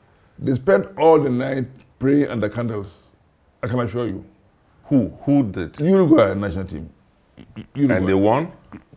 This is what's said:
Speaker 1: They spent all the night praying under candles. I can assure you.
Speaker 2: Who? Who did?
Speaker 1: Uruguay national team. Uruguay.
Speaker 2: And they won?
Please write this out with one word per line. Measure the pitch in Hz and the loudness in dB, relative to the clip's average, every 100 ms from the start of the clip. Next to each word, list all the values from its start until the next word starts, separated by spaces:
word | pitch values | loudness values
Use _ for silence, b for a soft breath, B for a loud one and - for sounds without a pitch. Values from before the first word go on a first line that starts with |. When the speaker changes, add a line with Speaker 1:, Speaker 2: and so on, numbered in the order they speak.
| b b b b | b b b b
Speaker 1:
They | 131 | -4
spent | 127 - 196 - - | -2 0 0 0 0
all | 160 160 | 4 4
the | 139 | 2
night | 123 135 135 123 - _ - | -2 -4 -6 -8 -14 _ -4
praying | 131 143 139 | 0 2 0
under | 117 104 | -2 -4
candles. | 120 117 107 95 - _ _ _ _ _ _ | -4 -6 -6 -10 -16 _ _ _ _ _ _
I | 107 | -6
can | 123 | -4
assure | 113 120 113 | -4 -4 -6
you. | 92 - _ _ _ _ _ | -8 -14 _ _ _ _ _
Speaker 2:
Who? | - 139 90 - | -2 0 0 -4
Who | - 143 | 0 0
did? | 107 92 80 - | 0 -4 -8 -4
Speaker 1:
Uruguay | 160 190 165 165 98 | 2 4 6 6 4
national | 98 101 87 90 | 0 -4 -6 -8
team. | 76 80 _ _ _ _ - - - - | -10 -14 _ _ _ _ -20 -20 -20 -12
Uruguay. | 139 139 95 | -2 0 2
Speaker 2:
And | 95 | 2
they | |
won? | 95 104 131 175 - - 101 _ | 2 2 2 -2 -12 -20 -20 _